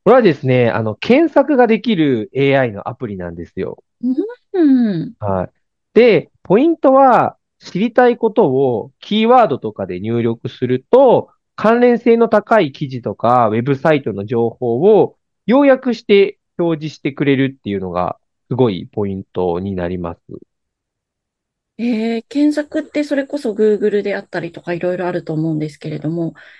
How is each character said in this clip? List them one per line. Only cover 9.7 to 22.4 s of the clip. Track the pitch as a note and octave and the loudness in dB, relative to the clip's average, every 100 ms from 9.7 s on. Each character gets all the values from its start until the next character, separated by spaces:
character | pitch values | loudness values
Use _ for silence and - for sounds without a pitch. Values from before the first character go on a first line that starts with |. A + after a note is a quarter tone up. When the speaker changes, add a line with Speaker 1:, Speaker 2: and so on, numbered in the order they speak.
Speaker 1:
か | - F#2+ | -10 -8
で | F2+ | -6
入 | G#2+ A#2 | -4 -2
力 | A#2 A#2 B2 | -2 -4 -10
す | - B2 | -8 -4
る | B2+ - | -4 2
と、 | B3 C4+ D#3 - _ _ - | 4 4 4 0 _ _ -4
関 | G#3+ A#3 | 0 2
連 | B3 A#3 | 2 2
性 | A#3+ A#3 | 2 2
の | A3+ | 2
高 | G#3+ - A3+ | 0 2 0
い | D#3 | 0
記 | - C#3+ | -4 -10
事 | B2+ | -8
と | A2+ G2 | -8 -4
か、 | A2+ B2 A2+ | 0 2 2
ウ | |
ェ | A2 | 0
ブ | B2+ C3+ | -2 -2
サ | E3 | 0
イ | D3+ | 0
ト | C3 | -2
の | G2 G#2 | -8 -6
情 | A#2+ A#2 | -2 -2
報 | A2+ B2 A#2 | -4 -4 0
を | F#3+ G#3 B2 - _ _ - | 2 4 2 -4 _ _ 0
要 | B3+ | 2
約 | C#4 C4 C4 | 4 2 -2
し | A3+ | -6
て | - G3+ G3 - _ - | 2 2 2 -2 _ -6
表 | E3+ D#3+ | -4 -4
示 | D#3 - | -8 -8
し | |
て | D3 | -10
く | C3+ | -4
れ | C#3 C3 | 0 0
る | C3+ C3+ | 0 -4
っ | |
て | G#2 | -8
い | G2+ | -8
う | |
の | F#2 | -6
が、 | F2 F2+ - _ _ _ | -6 -6 -8 _ _ _
す | B2 | 0
ご | B2 | 0
い | F#2 - | 0 -8
ポ | - G2+ | -8 -6
イ | F#2+ | -6
ン | |
ト | - - F#2 F2 | -10 -6 -4 -4
に | G2 F#2 | -6 -6
な | F2 | -6
り | F2+ | -6
ま | E2+ E2+ | -10 -12
す。 | - - - _ _ _ _ _ _ _ _ _ _ _ _ - A#3 | -18 -20 -20 _ _ _ _ _ _ _ _ _ _ _ _ -8 -4
Speaker 2:
え | A3 A3+ A#3 | -4 -4 -6
ー、 | - | -6
検 | C#4 | -2